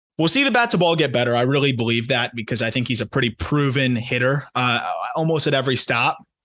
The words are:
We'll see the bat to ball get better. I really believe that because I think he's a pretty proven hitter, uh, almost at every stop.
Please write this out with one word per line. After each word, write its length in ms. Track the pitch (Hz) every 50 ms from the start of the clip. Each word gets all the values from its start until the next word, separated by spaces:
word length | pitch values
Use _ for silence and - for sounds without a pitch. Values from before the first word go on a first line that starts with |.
| _ _ _ -
We'll 100 | 156 165
see 140 | - 269 277
the 60 | 269
bat 200 | 226 247 233 233
to 80 | - 175
ball 180 | 180 170 170
get 160 | 156 151 131
better. 240 | 123 120 123 120 120
I 60 | 120
really 300 | 123 127 139 143 139 143
believe 360 | 131 120 117 113 117 117 113 120
that 240 | 135 120 120 120 -
because 280 | 117 107 - 127 107
I 80 | 113 113
think 180 | - 127 127 -
he's 120 | 127 110
a 60 | 117
pretty 240 | 113 - 139 123 117
proven 680 | 110 - - - 151 147 131 120 123 143 135 127 123
hitter, 500 | 117 117 127 131 123 123 127 139 147 - - -
uh, 260 | 127 123 123 120 110 - 90 85 82 90 117 131
almost 300 | 156 160 160 165 151 -
at 80 | 151 139
every 220 | 135 127 139 131
stop. 400 | 110 - - 135 117 127 147 160 - - _ _ _ _